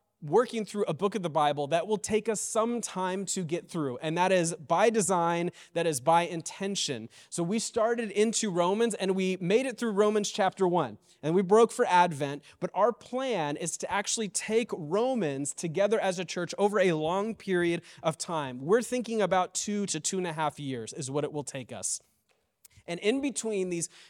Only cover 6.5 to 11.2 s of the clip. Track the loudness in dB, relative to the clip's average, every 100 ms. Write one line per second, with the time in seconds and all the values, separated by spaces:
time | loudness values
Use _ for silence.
6.5 | -8 -6 -4 -4 -6 -10 -16 -10 -4 -2
7.5 | -2 -2 0 0 0 -2 2 2 2 0
8.5 | 2 2 2 0 0 0 2 0 0 2
9.5 | 2 2 -2 0 2 4 2 0 0 0
10.5 | 2 2 2 0 -4 _ _